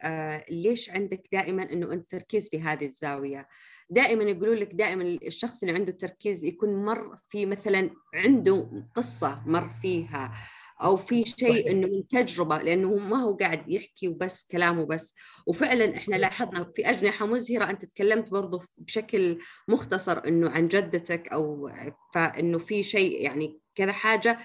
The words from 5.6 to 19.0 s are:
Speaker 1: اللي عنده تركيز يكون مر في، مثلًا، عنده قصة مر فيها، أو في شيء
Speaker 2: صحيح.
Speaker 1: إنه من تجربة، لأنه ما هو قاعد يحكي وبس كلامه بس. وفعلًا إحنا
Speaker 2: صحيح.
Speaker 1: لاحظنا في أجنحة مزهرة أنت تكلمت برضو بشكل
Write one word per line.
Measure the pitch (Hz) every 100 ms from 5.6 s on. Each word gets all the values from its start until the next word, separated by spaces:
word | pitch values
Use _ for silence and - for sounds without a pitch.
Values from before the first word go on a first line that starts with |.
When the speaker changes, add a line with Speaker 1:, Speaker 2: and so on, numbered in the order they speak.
Speaker 1:
اللي | 185 175
عنده | 185
تركيز | 185 175 - 208 180
يكون | 160 170 208 196 208
مر | 233 - - _
في، | 208 196
مثلًا، | 202 208 196 185 - _
عنده | 165 208 262 185 196 - 98 - 233
قصة | 240 - 143 - 151
مر | 165 170 -
فيها، | 190 175 165 143 127 - - - - -
أو | 180 190
في | - 240 220
شيء | - 247
Speaker 2:
صحيح. | 226 -
Speaker 1:
إنه | 190 190
من | 196 -
تجربة، | 247 214 170 165 156
لأنه | 160 180 190 202
ما | 202 254
هو | 233 196
قاعد | 185 156 151
يحكي | 190 - - 185
وبس | 156 185 - -
كلامه | 175 175 170 151
بس. | 160 - - - - -
وفعلًا | 170 277 247 208 -
إحنا |
Speaker 2:
صحيح. | - 190
Speaker 1:
لاحظنا | 190 - 220 180 175 -
في | -
أجنحة | 196 196 196 214
مزهرة | 240 233 233 190
أنت | 196 -
تكلمت | - 202 220 220
برضو | 196 180 175 - _
بشكل | - 220